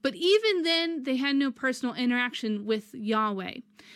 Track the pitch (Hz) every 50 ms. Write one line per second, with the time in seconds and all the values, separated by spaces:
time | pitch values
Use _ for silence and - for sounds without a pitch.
0 | - 269 196 175 330 359 403 427 440 440 403 359 320 330 330 330 339 330 330 311
1 | 254 277 262 247 277 277 277 277 277 269 226 - - 262 254 - - 247 - 254
2 | 247 247 247 247 247 240 233 - - 220 214 208 208 214 220 214 208 - - 254
3 | 208 208 220 214 220 214 202 190 185 180 - - - _ _ - - - -